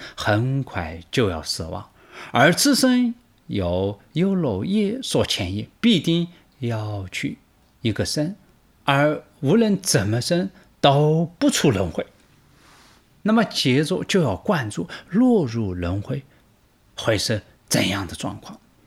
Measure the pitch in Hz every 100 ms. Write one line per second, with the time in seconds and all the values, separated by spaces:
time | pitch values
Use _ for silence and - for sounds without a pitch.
0 | - - 113 107 127 135 127 95 80 85
1 | - - 104 80 - - 85 92 - _
2 | - - - 120 156 170 285 254 262 247
3 | 240 233 _ _ - 107 87 90 98 104
4 | _ 151 196 185 143 95 156 214 202 262
5 | - 139 104 - 90 101 113 _ 233 185
6 | 165 170 170 - _ _ 120 110 107 104
7 | 95 - 143 - _ _ _ _ 113 104
8 | 101 156 156 208 _ _ _ _ - 139
9 | 151 156 - _ 135 226 220 190 - 131
10 | 98 117 - 175 190 - _ _ 147 139
11 | 151 160 170 - 285 - 156 95 90 -
12 | - _ _ _ _ _ _ - - _
13 | _ _ 208 226 202 - 135 131 156 185
14 | - 190 139 92 - 170 107 165 175 -
15 | - 190 254 220 131 117 101 90 87 101
16 | - 139 - _ _ _ _ _ _ -
17 | - 104 - 104 - _ _ - 95 98
18 | 87 - - 101 - 214 _ _